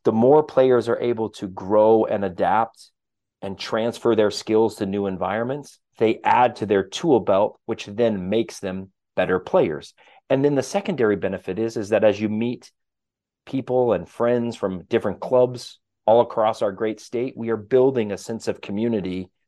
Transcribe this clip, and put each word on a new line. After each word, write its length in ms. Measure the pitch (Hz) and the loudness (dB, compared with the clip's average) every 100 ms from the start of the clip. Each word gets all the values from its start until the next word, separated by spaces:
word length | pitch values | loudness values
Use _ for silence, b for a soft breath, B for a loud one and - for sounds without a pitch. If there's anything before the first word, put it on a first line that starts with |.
the 80 | - | -2
more 320 | 110 120 151 | 2 6 6
players 440 | 151 - 131 123 113 | 4 4 4 4 2
are 140 | 113 | -2
able 280 | 120 110 110 | -2 -2 -6
to 180 | - 104 | -8 -12
grow 580 | 92 95 107 107 113 110 | -10 0 4 6 4 2
and 180 | 107 | -2
adapt 680 | 98 90 92 101 113 - - _ _ _ _ _ | -4 -2 0 0 -2 -6 -20 _ _ _ _ _
and 160 | 98 95 | -12 -10
transfer 580 | - 113 117 117 120 110 | -6 -2 -2 0 2 2
their 160 | 107 | 2
skills 440 | 101 - 110 113 104 | 0 0 2 2 0
to 100 | 101 | -4
new 220 | 101 101 | -4 -4
environments, 720 | 92 90 104 120 143 143 _ _ - | -4 -4 -4 -4 -8 -12 _ _ -2
they 240 | 113 113 | 0 0
add 340 | 107 117 123 110 | 2 4 4 0
to 100 | 104 | 0
their 160 | 104 | 0
tool 360 | 95 - 175 123 | 0 -4 2 2
belt, 400 | 98 98 110 - - | 4 0 0 -4 -10
which 220 | 113 - | -10 -8
then 420 | 101 117 104 90 | -2 0 0 -2
makes 300 | 107 113 - | -2 -4 -8
them 320 | 98 95 95 _ _ - | -10 -10 -12 _ _ -4
better 240 | 90 92 | -2 -2
players. 560 | - 190 123 73 - b b b - | 0 2 2 -2 -10 b b b -2
And 160 | 135 143 | 0 2
then 100 | 143 | 0
the 80 | |
secondary 520 | 123 196 - 139 110 101 | -2 -4 -4 0 0 0
benefit 420 | 92 92 - 95 | -2 -6 -8 -6
is, 200 | 113 117 | -4 -6
is 120 | 101 | 0
that 140 | 107 | 2
as 180 | 107 101 | 4 2
you 80 | 107 | -2
meet 420 | 107 117 123 - _ _ _ _ _ _ _ - | -2 -4 -6 -12 _ _ _ _ _ _ _ -10
people 480 | 135 - 127 123 | -8 -2 0 2
and 140 | 95 85 | 0 -2
friends 480 | - 120 120 120 113 | -2 0 0 -2 -4
from 280 | 101 92 | -4 -6
different 360 | 82 117 110 92 | -4 -2 -2 -6
clubs 600 | - 127 127 123 - - _ _ - | 0 2 2 -2 -16 -20 _ _ 2
all 160 | 113 | 4
across 400 | 117 - 110 113 | 2 0 -2 0
our 100 | 107 | -4
great 280 | 95 110 110 | -4 -6 -6
state, 340 | - - 131 - | -8 -8 -6 -6
we 140 | 113 | -6
are 80 | 113 | -6
building 540 | 104 131 131 127 107 | 0 2 4 2 -2
a 60 | 95 | -6
sense 300 | - 113 - | -8 -8 -6
of 140 | 104 | -8
community 640 | - 101 117 113 92 90 90 _ | -8 -4 -2 -2 -4 -8 -10 _